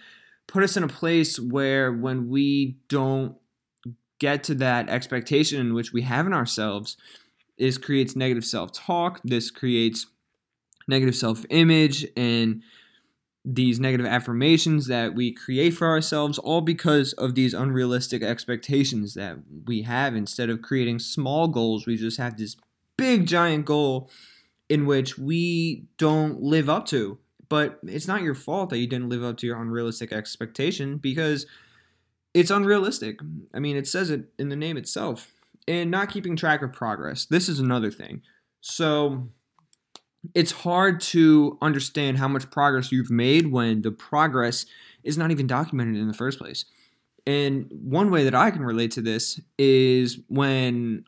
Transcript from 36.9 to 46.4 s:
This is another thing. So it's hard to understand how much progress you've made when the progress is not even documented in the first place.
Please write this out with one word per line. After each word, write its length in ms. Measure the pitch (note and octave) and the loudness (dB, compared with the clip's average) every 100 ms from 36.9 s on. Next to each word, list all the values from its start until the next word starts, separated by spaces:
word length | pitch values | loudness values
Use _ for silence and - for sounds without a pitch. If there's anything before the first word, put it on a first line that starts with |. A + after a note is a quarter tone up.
| G#2 C#2+ C3 | -6 -6 -8
This 240 | - E3+ F3+ | 0 0 2
is 100 | C#3+ | 0
another 320 | C3 B2 G#2+ | 0 0 -2
thing. 320 | - - - _ _ _ _ | -6 -14 -14 _ _ _ _
So 680 | - - D#3+ D3 D3 C3+ A#2+ - _ _ _ _ _ - _ _ E3 | -12 -2 0 2 0 -2 -10 -14 _ _ _ _ _ -20 _ _ -4
it's 180 | F3 E3 | 0 0
hard 480 | - F3 F3+ F#3+ F3+ | -2 0 2 2 2
to 580 | - E3+ D#3+ D3+ D3 - | 0 6 8 8 6 0
understand 580 | D3+ C#3 C3+ D3+ C#3 C3 | 0 0 -2 -2 0 0
how 100 | C3+ | 0
much 220 | C#3 C3+ | -2 -4
progress 400 | D3+ C#3+ C3 B2+ | 2 2 2 0
you've 200 | C3 A2+ | 0 2
made 380 | A#2 B2 D#3 D#3+ | 2 6 6 4
when 340 | B2+ A#2 A2 | 2 2 2
the 80 | G#2+ | -2
progress 760 | G#2 - D3 D#3 C3 A#2 A#2 - - - _ | -6 -2 2 2 2 0 -2 -8 -16 -20 _
is 160 | - D3+ | -4 -2
not 140 | E3 | 0
even 140 | D3+ C3+ | 0 0
documented 500 | B2+ D#3 C#3 A#2 G#2+ | 0 -2 -2 -2 0
in 120 | G#2+ | -2
the 60 | |
first 240 | G#2+ B2+ | -2 -4
place. 260 | C#3 | -6